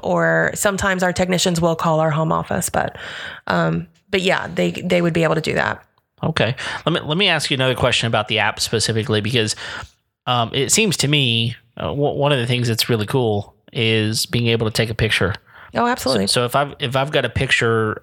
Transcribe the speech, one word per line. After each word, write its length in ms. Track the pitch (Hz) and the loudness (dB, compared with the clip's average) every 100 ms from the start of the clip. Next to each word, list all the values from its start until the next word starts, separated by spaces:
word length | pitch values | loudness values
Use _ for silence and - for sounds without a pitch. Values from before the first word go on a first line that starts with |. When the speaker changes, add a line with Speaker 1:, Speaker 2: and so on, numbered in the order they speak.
Speaker 1:
or 480 | - 175 165 165 160 | -2 0 2 2 0
sometimes 480 | - 208 190 196 185 | 0 0 0 0 2
our 80 | 180 | 0
technicians 480 | 175 185 180 190 165 | 0 0 2 2 2
will 160 | 170 165 | 0 2
call 240 | 170 156 | 2 2
our 120 | 160 | 2
home 200 | 151 160 | 2 0
office. 380 | - 156 - - | 0 -2 -4 -2
But, 280 | - - - - - - - - | -2 -2 -6 -14 -12 -12 -12 -2
um, 400 | 175 165 170 170 _ - | 0 2 -2 -6 _ -6
but 120 | 196 | -2
yeah, 260 | 180 160 - | 0 0 -2
they, 240 | 175 175 | -2 -2
they 300 | 170 180 180 | -2 0 2
would 120 | 170 | 2
be 100 | 165 | 2
able 120 | 160 160 | 2 0
to 60 | |
do 140 | - - | 0 0
that. 280 | 104 - _ _ _ - | -2 -4 _ _ _ -6
Speaker 2:
Okay. 320 | - - 110 131 - - - | -4 0 0 -2 -6 -6 -2
Let 80 | |
me, 60 | 170 | -2
let 160 | 135 160 | -2 0
me 100 | 202 | 2
ask 220 | 160 - | 0 0
you 40 | 135 | 0
another 200 | 131 120 | 0 2
question 320 | 127 - 117 | 2 2 0
about 200 | 110 107 | 0 0
the 100 | 107 | 0
app 200 | 104 - | 0 0
specifically, 580 | - 113 - 110 104 107 | -2 0 0 0 0 0
because, 340 | 110 123 107 - - - - _ _ _ - | 2 0 0 -2 -8 -12 -14 _ _ _ -2
um, 240 | 123 113 | 0 0
it 180 | 135 135 | -2 0
seems 240 | 202 214 - | 2 2 0
to 100 | 139 | 2
me, 460 | 147 127 113 117 - _ - | 2 4 2 0 -4 _ -8
uh, 120 | - | -6
w-, 260 | 143 143 | -2 -2
one 180 | 151 143 | 0 0
of 60 | 139 | 2
the 60 | 117 | 0
things 200 | 123 117 | 0 0
that's 180 | 110 - | 0 0
really 180 | 113 104 | 0 0
cool 480 | 135 117 104 - _ - | 0 2 0 -4 _ -12
is 520 | - 113 110 107 113 - | -2 2 2 2 -2 -2
being 200 | 120 117 | 0 2
able 180 | 117 110 | 0 0
to 40 | |
take 160 | - 104 | 0 -2
a 40 | 107 | 0
picture. 380 | 110 - 92 - _ - - | 0 0 0 -2 _ -20 -8
Speaker 1:
Oh, 120 | 220 240 | -2 0
absolutely. 400 | 233 254 233 196 | 0 0 0 2
Speaker 2:
So, 140 | - | 0
so 40 | 120 | 2
if 100 | 135 | 0
I've, 200 | 143 - | -2 -4
if 160 | 127 135 | -2 0
I've 160 | 143 | 0
got 140 | 151 120 | 0 0
a 40 | |
picture 640 | - 135 - 117 113 110 - | -2 0 2 2 2 0 -2